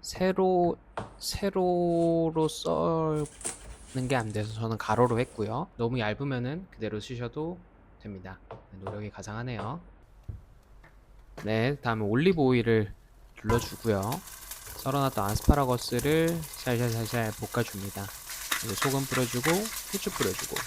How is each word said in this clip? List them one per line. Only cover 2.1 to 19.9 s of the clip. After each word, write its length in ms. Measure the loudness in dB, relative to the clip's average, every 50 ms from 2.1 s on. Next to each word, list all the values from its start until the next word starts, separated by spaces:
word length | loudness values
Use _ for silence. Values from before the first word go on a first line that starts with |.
| 4 4 2 2 2 2 2 2
썰는 1600 | 0 -2 -2 0 2 2 2 2 2 2 2 2 0 0 -2 -4 -6 -8 -8 -8 -8 -8 -12 -16 -16 -18 -18 -8 -4 -4 0 2
게 60 | 2
안 160 | 0 0 0
돼서 220 | -2 -2 -4 -4 -4
저는 240 | -4 -2 -2 -2 -2
가로로 420 | 0 0 4 4 6 4 6 2
했고요. 500 | 0 -2 -2 -6 -4 -2 -2 -4 -6 -6 -4 -2
너무 220 | -2 -2 0 0
얇으면은 680 | 0 -2 -2 -2 -2 -4 -2 -2 -2 -4 -6 -6 -10 -12
그대로 280 | -12 -8 -6 -4 -4 -4
쓰셔도 580 | -6 -6 -8 -6 -8 -6 -6 -6 -6 -6 -8 -10 -14 -20 -20 -20 -20 -20 -20 -16
됩니다. 380 | -14 -12 -12 -10 -12 -14 -14 -14 -16 -16 -18 -18 -16 -18 -18 -12
노력이 280 | -10 -10 -8 -8 -8 -10
가상하네요. 720 | -10 -12 -12 -10 -8 -6 -6 -6 -6 -6 -6 -6 -6 -8 -10 -16 -20 -20 -20 -20 -20 -20 -14 -14 -14 -14 -14 -20 -20 -20 -20 _ -20 -20 -20 -20 -20 -20 -20 -20 -20 -20 -20 -20 -18 -10 -4
네, 300 | -2 0 2 2 2 0 -2
다음에 220 | -2 -2 -2 0 0
올리브 360 | 2 2 4 4 4 4 4
오일을 520 | 4 4 6 4 4 4 4 4 4 2 -4 -14 -20 -20 -20 -20 -20 -20 -20 -10
둘러주고요. 600 | -2 2 2 2 2 0 -8 -4 0 2 2 2 2 0 -2 -4 -6 -12 -16 -16 -14 -14 -14 -14 -14 -14 -14 -6
썰어놨던 480 | -4 -2 0 2 2 2 2 0 0 2
아스파라거스를 1000 | 0 0 4 6 6 6 6 4 2 0 0 -2 -2 0 2 4 4 4 4 2
살살살살 1000 | 2 -2 -6 -8 -12 -6 -2 0 2 2 2 2 0 0 -2 -2 0 0 0 -2
볶아줍니다. 720 | -2 -4 -8 -4 0 0 -2 0 -2 -8 -8 -8 -6 -8 -8 -8 -10 -12 -12 -12 -12 -10 -4 -4 -4 -4 -2
이제 120 | -4 -2
소금 300 | 0 0 2 2 2 0
뿌려주고 440 | 0 0 0 0 0 0 0 2 4
후추 640 | 4 4 2 0 -4 -8 -8 -6